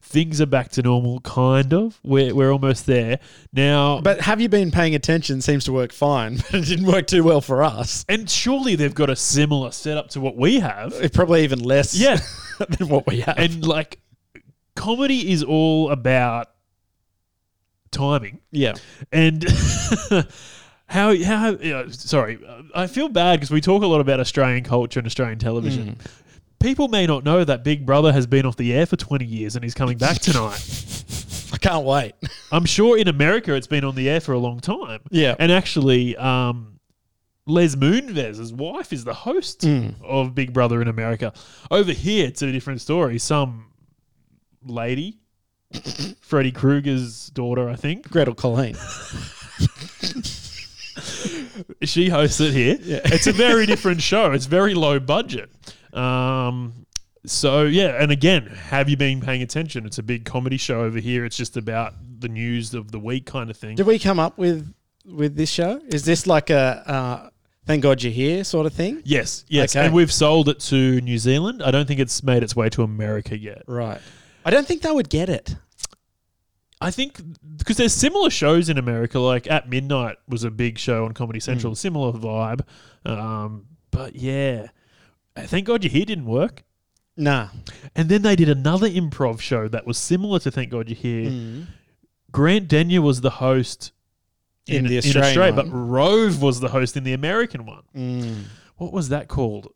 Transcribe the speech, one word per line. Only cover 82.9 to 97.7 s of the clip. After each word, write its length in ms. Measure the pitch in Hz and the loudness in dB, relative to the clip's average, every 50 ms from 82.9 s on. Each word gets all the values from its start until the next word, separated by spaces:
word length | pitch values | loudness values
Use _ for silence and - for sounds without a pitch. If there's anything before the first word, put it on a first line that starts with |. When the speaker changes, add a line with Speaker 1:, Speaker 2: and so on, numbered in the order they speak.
| _ _ _ | _ _ _
Speaker 1:
Um, 600 | - 113 104 107 110 110 107 107 107 110 107 101 123 160 _ _ _ | -8 -6 -6 -6 -6 -6 -6 -8 -8 -10 -12 -18 -20 -20 _ _ _
but 240 | - - 135 131 - | -6 -6 -6 -6 -12
yeah, 520 | 131 127 131 135 139 139 135 127 113 104 120 _ _ _ _ _ _ _ _ _ _ _ _ _ | -8 -6 -4 -2 -2 -2 -2 -2 -4 -8 -14 _ _ _ _ _ _ _ _ _ _ _ _ _
Thank 320 | - - - - - 202 196 | -18 -10 -4 -4 -4 -2 0
God 160 | 233 233 190 | -2 0 0
You're 80 | 160 | 0
Here 140 | - 147 202 | 0 0 0
didn't 200 | 202 220 175 135 | 0 -4 -6 -4
work. 380 | 113 110 127 165 226 - - _ _ _ _ _ _ _ _ _ _ _ - | -2 0 0 0 -2 -4 -10 _ _ _ _ _ _ _ _ _ _ _ -2
Speaker 2:
Nah. 320 | 151 143 143 131 110 98 - - - - - - - - _ - | 0 0 0 0 -2 -6 -12 -18 -18 -18 -20 -18 -20 -10 _ -2
Speaker 1:
And 100 | 165 160 | 2 2
then 140 | 190 214 | 2 4
they 160 | 202 214 202 175 | 4 4 6 6
did 100 | 170 151 | 6 6
another 420 | 143 135 131 147 170 185 208 220 | 4 2 2 2 2 2 2 2
improv 520 | 175 185 180 156 143 - 143 123 113 110 | 0 0 -2 -4 -4 -2 -2 -2 -2 -4
show 260 | - - 135 117 107 107 | -4 -4 -2 -2 -2 -2
that 180 | 110 113 - | -6 -6 -6
was 120 | - 120 - | -6 -6 -6
similar 420 | - - 170 180 196 208 202 175 | -2 0 0 0 0 0 -2 0
to 120 | - 139 | -2 -2
Thank 180 | - - 127 120 | -4 -4 -8 -6
God 160 | 123 120 113 113 | -6 -8 -6 -6
You're 80 | 117 | -10
Here. 340 | - - 123 120 113 113 117 | -6 -4 -4 -4 -2 -4 -4
Speaker 2:
Mm. 360 | 131 123 117 113 113 135 170 170 - - _ _ _ _ _ _ _ _ _ _ | -4 -6 -8 -10 -12 -12 -14 -16 -18 -20 _ _ _ _ _ _ _ _ _ _
Speaker 1:
Grant 380 | - 135 143 160 190 214 196 156 | 0 2 4 4 4 2 2 4
Denyer 320 | 156 151 165 170 180 180 | 4 4 4 4 4 4
was 180 | 156 147 131 123 | 4 4 2 2
the 100 | 123 135 | 0 -2
host 640 | - - 127 131 131 131 131 - - - - - _ _ _ _ _ _ _ _ _ _ _ _ _ _ _ | -2 0 0 2 2 2 0 -2 -6 -14 -14 -18 _ _ _ _ _ _ _ _ _ _ _ _ _ _ _
Speaker 2:
In 120 | - 156 143 | -4 -2 0
Speaker 1:
in, 60 | 127 123 | 0 2
Speaker 2:
the 60 | 123 | 0
Speaker 1:
in 40 | 123 | 2
Speaker 2:
Australian 280 | 120 143 135 135 139 139 | 2 2 2 4 4 4
Speaker 1:
Australia, 260 | 135 160 185 185 147 | 4 6 4 4 4
Speaker 2:
one. 140 | 135 135 160 | 2 0 -2
Speaker 1:
but 60 | 135 | -4
Rove 640 | 123 120 120 123 131 143 180 202 220 226 214 175 139 | -6 -4 -2 2 2 4 4 4 4 4 2 2 2
was 200 | 139 139 127 123 | 2 2 2 0
the 80 | 127 123 | -2 -2
host 260 | 107 131 127 123 - | 0 0 0 0 -4
in 80 | 143 131 | -4 -4
the 80 | 131 | -4
American 540 | 131 131 139 156 190 220 240 233 - 143 113 | -4 -2 -2 -2 0 0 -2 -2 -4 -12 -14
one. 180 | 110 | -14